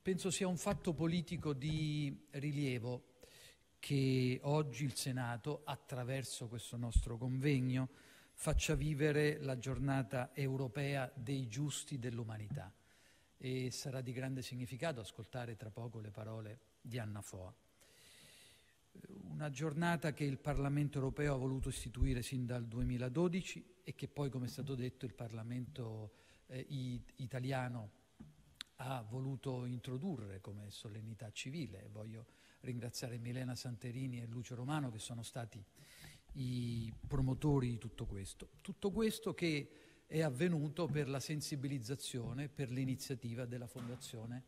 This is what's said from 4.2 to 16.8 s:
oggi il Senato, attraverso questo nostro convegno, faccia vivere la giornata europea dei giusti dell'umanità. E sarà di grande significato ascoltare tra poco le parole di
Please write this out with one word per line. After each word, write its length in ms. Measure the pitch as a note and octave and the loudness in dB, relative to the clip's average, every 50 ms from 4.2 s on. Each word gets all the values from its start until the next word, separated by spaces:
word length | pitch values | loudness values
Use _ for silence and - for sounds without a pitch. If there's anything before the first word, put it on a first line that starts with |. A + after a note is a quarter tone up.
| B2+ B2+ B2+ C3 - | 6 4 2 2 2
oggi 400 | C#3+ D3 D#3 D3+ C#3 B2 A2+ D3 | 4 4 4 4 2 0 0 0
il 120 | C3+ - | 0 0
Senato, 680 | - - C#3 B2 B2+ B2 A#2+ A#2+ A2+ - D3+ D3 - - | 0 -2 0 0 0 0 0 -2 -2 -2 -2 -2 -2 -4
attraverso 840 | - C3+ - - - C#3+ B2+ B2 A#2+ C3+ C3+ B2 - - - B2+ | -6 -6 -6 -6 -6 -4 -2 -2 0 -2 -2 -2 -4 -4 -6 -6
questo 300 | A2 A#2+ A2+ - - - | -6 -6 -6 -8 -6 -4
nostro 400 | A#2+ A#2+ A#2 A2 - - A#2+ A#2 | -2 -2 4 4 4 4 4 -2
convegno, 720 | A2+ B2 C3 C3 C3 C3 D3+ C#3+ C3 B2+ B2+ B2+ C3 C3 B2+ - - - - - - - - - | -2 0 0 0 4 4 6 6 6 4 4 4 2 2 0 -4 -16 -20 -20 -20 -20 -20 -20 -10
faccia 420 | - - D#3+ D#3 - - - D#3 | -2 0 4 4 4 4 4 4
vivere 640 | C#3 D3 D3+ D#3 C3+ D3+ D3+ C#3+ D3 D3+ D3 D3+ D3+ | 4 4 2 4 4 4 6 6 6 6 6 4 2
la 180 | C#3 C3+ C3 | 0 -2 -2
giornata 760 | B2 A2+ C3 C3 A#2+ C3+ C#3 C#3 C3+ B2+ - - B2+ B2 - - | -2 0 -2 0 2 2 4 4 4 2 2 0 -2 -2 -2 -2
europea 800 | D3+ C#3 C3+ C3 C3 C3+ B2 - D3 C#3 C#3 C#3+ C#3 B2+ B2+ - | 0 0 2 2 2 0 0 0 0 0 2 2 0 0 -2 -4
dei 320 | C3 A#2 A#2+ C#3 C3+ C3 | -6 -2 0 0 0 0
giusti 520 | A#2 G#2 C3+ D3 C#3+ - - - - D3+ C3 | -2 0 0 0 0 0 -4 -4 -4 -4 -2
dell'umanità. 760 | A#2 B2+ A#2 A#2 A#2+ A2 A2 A2 G#2+ G2+ - G2 F#2 F#2+ - - - - - - - - - - _ _ _ | -2 -2 -2 -2 -4 -4 -4 -6 -4 -4 -4 -4 -4 -6 -12 -18 -20 -20 -20 -20 -20 -20 -20 -20 _ _ _
E 340 | _ - B2+ B2+ C3 B2+ B2+ | _ -2 0 0 2 0 0
sarà 300 | - - - D3 A#2+ C3 | -2 -2 -4 -2 -2 -2
di 100 | B2 B2 | -2 -2
grande 320 | B2 B2+ C3 C3 C3+ C3 A#2+ | -2 -2 -2 0 -2 -2 -4
significato 560 | - C3 B2 B2 - C3 A#2+ E3+ E3 D3+ A#2+ | -4 -4 -4 -4 -4 -2 0 0 0 0 -2
ascoltare 560 | G#2 - - - - - - B2+ A#2+ A#2 A2 | -6 -8 -10 -12 -12 -8 -6 -6 -4 -4 -6
tra 160 | G#2 A2 G#2+ | -8 -8 -8
poco 280 | - A#2 A#2 A#2+ A2 A2+ | -6 -6 -8 -6 -6 -8
le 120 | G#2+ G#2+ | -8 -8
parole 480 | G2+ A2 A2 A2 A2 A2+ A2 G#2+ A2 - - _ _ | -8 -8 -6 -6 -6 -6 -8 -8 -12 -14 -18 _ _
di 200 | _ | _